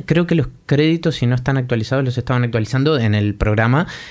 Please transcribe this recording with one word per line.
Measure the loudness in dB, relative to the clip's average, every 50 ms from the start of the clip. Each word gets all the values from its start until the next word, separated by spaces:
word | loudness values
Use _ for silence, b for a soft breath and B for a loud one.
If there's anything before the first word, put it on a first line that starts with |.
| -2
creo | 0 0 0 2
que | 2 2
los | 0 0 -2 -6 -12 _
créditos, | 0 2 2 4 2 2 0 0 -2 -2
si | 0 0
no | 0 0
están | 0 0 0 -2
actualizados, | -2 -2 -2 -2 -2 -2 -2 -2 -2 -2
los | -2 -2 -4
estaban | -2 -2 0 0
actualizando | 0 0 0 -2 -2 -2 -2 0 0 2 2 2
en | 2 2 2
el | 2 0 0 -2
programa. | 0 0 0 2 2 2 4 2 2 0 B B B B B